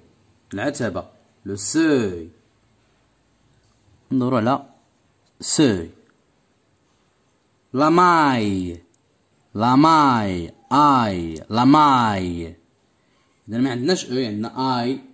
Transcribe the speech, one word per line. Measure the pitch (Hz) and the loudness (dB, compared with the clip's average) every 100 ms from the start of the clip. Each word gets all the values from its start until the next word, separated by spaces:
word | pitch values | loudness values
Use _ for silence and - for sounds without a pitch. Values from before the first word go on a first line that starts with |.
| _ _ _ _ - | _ _ _ _ -12
العتبة. | 98 131 - 113 87 - _ _ _ 95 | -6 -6 -4 -6 -6 -12 _ _ _ -12
لو | 98 | -8
سوي. | - 156 160 139 104 85 82 _ _ _ _ _ _ _ _ _ _ _ _ _ _ _ _ _ - | -4 0 2 2 -2 -6 -14 _ _ _ _ _ _ _ _ _ _ _ _ _ _ _ _ _ -6
ندورو | 131 123 127 | -4 0 0
على | 110 139 - _ _ _ _ _ _ - | 0 -2 -6 _ _ _ _ _ _ -14
سوي. | - - 139 95 82 - _ _ _ _ _ _ _ _ _ _ _ _ _ _ _ _ _ | -6 2 2 2 -6 -16 _ _ _ _ _ _ _ _ _ _ _ _ _ _ _ _ _
لا | 123 151 | -2 2
ماي. | 170 180 170 147 123 104 95 90 85 _ _ _ _ _ _ _ 101 | 4 4 4 2 0 -2 -4 -6 -10 _ _ _ _ _ _ _ -2
لا | 117 131 | 2 4
ماي. | 156 160 143 120 101 90 80 - - | 4 6 4 2 -2 -6 -8 -14 -2
آي. | 135 147 135 110 92 82 80 - | 2 4 4 0 -2 -6 -10 -6
لا | 110 127 | 0 4
ماي. | 151 151 127 113 98 90 85 82 - _ _ _ _ _ _ _ _ - | 6 6 4 0 -2 -4 -6 -10 -16 _ _ _ _ _ _ _ _ -10
إذا | 113 | -4
ما | 135 | -2
عندناش | 123 139 185 - | -2 -2 -2 -4
أو، | 123 | -6
عندنا | 120 104 113 - 131 123 | -4 -6 -8 -4 -4 -2
آي، | 120 131 - | -4 -6 -10